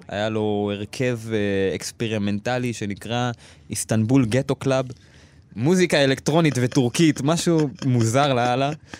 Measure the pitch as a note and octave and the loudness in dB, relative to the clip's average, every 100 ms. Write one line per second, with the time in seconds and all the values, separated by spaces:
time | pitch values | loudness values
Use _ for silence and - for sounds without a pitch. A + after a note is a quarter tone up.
0 | - G2 A2 G#2+ G#2+ G#2 G#2 G2+ G#2 - | -10 -4 -2 -2 0 0 -2 -4 -8 -4
1 | B2+ A#2 A2+ G#2+ G2+ G2 F#2+ F2 - - | -2 -2 -2 -2 0 0 0 -2 -8 -6
2 | A2+ A2 G2+ G2+ A#2+ B2+ B2 A2 G2+ G2 | -4 -2 -2 -2 -2 -4 -4 -6 -8 -8
3 | G#2 A#2+ B2 A#2+ - - - A2 - A2 | -6 -2 -2 -6 -14 -20 -12 -8 -2 0
4 | A2 C3+ A2+ B2+ C3+ C3 C3+ C3 B2+ - | 4 2 4 0 -2 -2 -2 -2 -4 -10
5 | - - - - - G2+ C#3 F#3 F3 D#3 | -20 -20 -20 -20 -16 -4 0 2 4 4
6 | C3+ C3 - D#3+ D#3 B2 B2 D3 A#2+ - | 2 2 0 2 4 2 2 2 2 4
7 | D#3+ C3+ C#3 E3+ F3 D#3+ D3 - C3+ B2 | 2 2 0 0 2 2 0 -2 0 2
8 | A2+ C3 D3 B2 B2 B2+ C#3 D#3 - | 2 2 2 2 0 0 -2 -4 -12